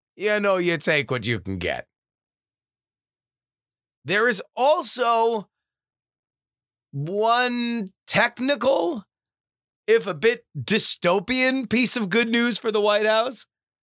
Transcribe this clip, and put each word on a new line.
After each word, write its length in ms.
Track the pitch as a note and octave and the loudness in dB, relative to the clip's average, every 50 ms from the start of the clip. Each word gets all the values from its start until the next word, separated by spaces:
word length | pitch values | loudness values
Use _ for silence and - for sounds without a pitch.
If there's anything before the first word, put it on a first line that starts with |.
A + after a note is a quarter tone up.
| _ _ _ | _ _ _
you 240 | - F3+ G#3 G#3 G#3 | -6 -2 -2 0 0
know, 200 | G3+ G3+ F#3+ F3+ | 0 0 0 2
you 180 | F3+ E3+ E3 D#3 | 0 0 -2 -2
take 320 | - - D#3+ C#3+ C#3 - | 0 0 0 0 0 -2
what 160 | C3+ B2 G#2 | -4 -4 -2
you 140 | A2+ A#2+ G2 | -2 -4 -4
can 180 | - G2 F#2+ F2+ | -4 -6 -8 -6
get. 300 | E2+ E2 C#2 B1 - _ _ _ _ _ _ _ _ _ _ _ _ _ _ _ _ _ _ _ _ _ _ _ _ _ _ _ _ _ _ _ _ _ _ _ _ _ _ _ _ _ _ _ - | -4 -4 -6 -6 -8 _ _ _ _ _ _ _ _ _ _ _ _ _ _ _ _ _ _ _ _ _ _ _ _ _ _ _ _ _ _ _ _ _ _ _ _ _ _ _ _ _ _ _ -6
There 240 | C3 F3+ G#3 A3 B3 | -2 0 2 2 2
is 120 | A3 F3 - _ - | 0 -2 -4 _ -4
also 920 | A#3 B3 C#4+ D#4 F4+ D4 - - B3 A#3+ A#3 A#3 A3+ A3+ A3+ A#3 G#3+ F#3 _ _ _ _ _ _ _ _ _ _ _ _ _ _ _ _ _ _ _ _ _ _ _ _ _ _ _ _ _ - | 0 2 2 2 2 0 -2 -2 0 0 2 2 2 2 0 0 -4 -6 _ _ _ _ _ _ _ _ _ _ _ _ _ _ _ _ _ _ _ _ _ _ _ _ _ _ _ _ _ -12
one 960 | C#3 C#3+ D#3+ G3 G#3 G#3+ A3+ A#3 B3 B3 B3 A#3+ A#3+ A#3+ A#3 A#3 A#3 G3+ F#3 _ _ _ | -10 -8 -6 -4 -2 0 2 2 2 0 0 -2 -4 -4 -4 -4 -4 -6 -8 _ _ _
technical, 960 | - - G3 A3 A#3 - - B3 C4+ C#4+ A3 A3 C4 D4 E4 E4 F4 D#4 A3 - _ _ _ _ _ _ _ _ _ _ _ _ _ _ _ _ - | -4 0 0 0 0 0 -2 -2 -2 -2 0 0 0 0 0 0 -2 -4 -6 -10 _ _ _ _ _ _ _ _ _ _ _ _ _ _ _ _ 2
if 180 | A3 A3+ F3 | 2 2 2
a 80 | G3 F3 | -2 -4
bit 320 | C#3+ C#3 A3+ A#3+ A#3 _ _ - | 0 0 0 0 -2 _ _ -12
dystopian, 1120 | D3 A#2+ - G3+ A3 - - - - - F3 F3+ G3+ F3 - B3+ B3+ C4 C4 C4 C4+ B3+ G#3+ | -8 -2 0 2 2 2 2 0 2 2 2 2 2 0 0 0 2 2 2 0 0 -2 0
piece 280 | A3 B3 B3 - - | 0 2 2 2 2
of 120 | B3+ G#3+ F3+ | 0 0 0
good 220 | F3+ A3+ A#3 A#3 | 2 2 2 2
news 280 | A3+ A#3 A#3+ A#3+ G#3+ - | 2 0 2 2 0 -2
for 120 | - A3+ | -2 -2
the 100 | G#3 G#3+ | -2 0
White 260 | G#3 G#3 G#3 G#3 G#3+ | 2 2 2 2 2
House, 380 | G#3+ G#3+ A3 A#3 C4 B3 - - _ _ _ _ _ _ _ | 2 2 2 0 -2 -4 -10 -14 _ _ _ _ _ _ _